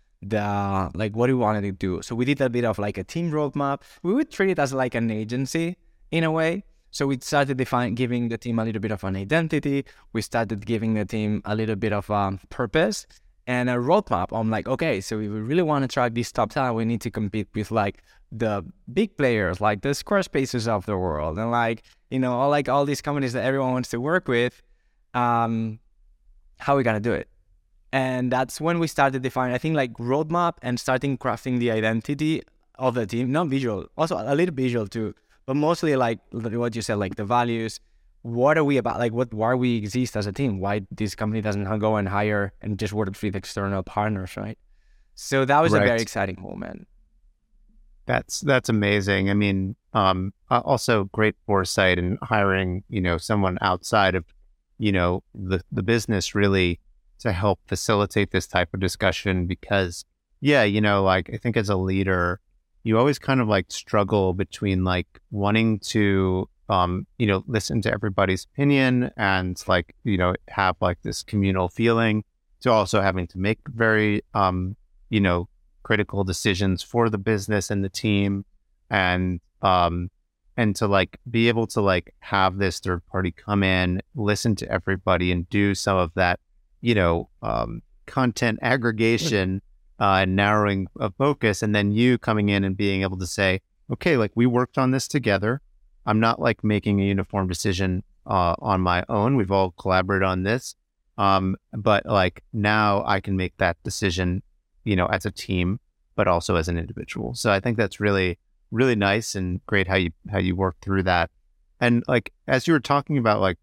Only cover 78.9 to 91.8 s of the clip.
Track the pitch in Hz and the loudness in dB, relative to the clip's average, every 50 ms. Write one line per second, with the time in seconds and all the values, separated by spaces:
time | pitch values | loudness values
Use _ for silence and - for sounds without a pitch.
78.9 | - 101 92 90 90 92 92 92 90 85 - _ _ _ - 98 92 90 87 85 | 0 2 2 2 2 2 0 -2 -2 -6 -8 _ _ _ 0 2 4 4 4 2
79.9 | 85 87 87 92 - _ _ _ _ _ _ _ _ - 117 107 95 - 113 101 | 0 -2 -4 -6 -10 _ _ _ _ _ _ _ _ 0 0 0 0 0 0 2
80.9 | 98 98 92 - - - - 123 117 117 113 117 117 117 113 107 - 117 101 98 | 2 2 2 0 -4 -12 -10 -4 0 2 4 4 4 2 0 0 0 2 2 4
81.9 | 92 90 - - - _ - - 101 98 95 95 92 98 98 92 85 - - 98 | 2 2 0 -6 -12 _ -6 -2 2 2 2 2 2 0 0 -2 -2 -2 -4 -4
82.9 | 90 85 - _ - 95 95 90 - - - - 104 101 98 95 92 92 92 90 | -4 -4 -6 _ -4 -2 -2 -2 -4 -6 -4 0 2 2 4 4 4 2 2 0
83.9 | 90 95 - _ - 131 107 101 104 - - 117 101 - - - 107 92 - - | 0 -2 -6 _ -8 -4 -2 -2 0 0 0 0 0 -2 -2 -4 -4 -4 -2 -2
84.9 | 95 92 - - 92 87 90 90 90 87 85 - - 101 101 101 98 - - 104 | -4 -2 0 0 2 2 2 0 0 -2 -2 -2 0 2 2 2 0 0 0 0
85.9 | 98 92 87 82 - 95 92 87 90 - _ _ _ _ _ _ _ _ - 120 | 2 2 0 0 0 0 2 2 0 -2 _ _ _ _ _ _ _ _ 0 2
86.9 | 117 104 90 85 82 85 - - _ _ - 76 53 57 58 57 55 113 - _ | 4 4 4 4 2 0 -2 -6 _ _ -6 -4 -2 -2 -2 -4 -6 -10 -14 _
87.9 | _ _ _ - - 135 131 123 107 - 127 117 110 - - 117 127 139 113 120 | _ _ _ -6 -2 0 0 0 0 0 0 0 0 0 0 0 0 2 0 0
88.9 | 110 107 113 113 117 110 165 160 113 101 92 92 95 98 - _ _ _ _ _ | 0 2 2 2 2 2 0 0 0 0 0 0 -2 -4 -6 _ _ _ _ _
89.9 | _ - 104 98 95 95 95 92 95 98 101 104 107 107 104 104 98 98 95 - | _ 0 2 2 4 4 2 2 2 2 4 4 4 4 2 2 0 -2 -4 -6
90.9 | - - 120 107 - - 135 147 139 - - 110 98 - 117 107 101 104 | -6 -6 -6 -4 -2 0 0 0 0 2 2 0 0 0 0 0 2 2